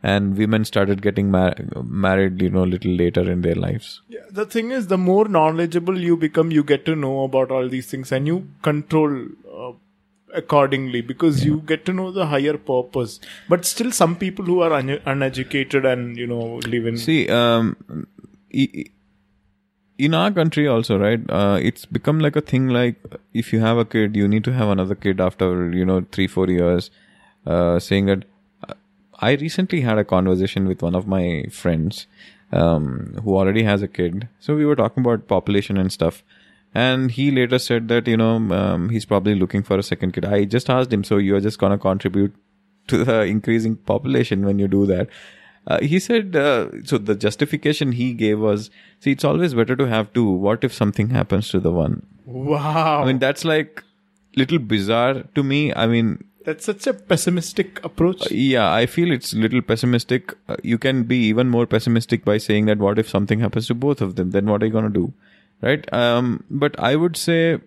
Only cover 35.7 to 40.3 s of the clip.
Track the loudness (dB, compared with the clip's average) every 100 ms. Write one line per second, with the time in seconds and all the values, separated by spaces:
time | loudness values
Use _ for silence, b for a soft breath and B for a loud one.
35.7 | -2 -2 0 -2 -2 _ b b b b
36.7 | -2 0 0 -2 0 0 2 2 0 2
37.7 | -2 2 0 2 2 2 2 0 0 0
38.7 | 0 -2 -4 0 0 2 2 2 0 0
39.7 | -2 0 -2 -2 -4 -2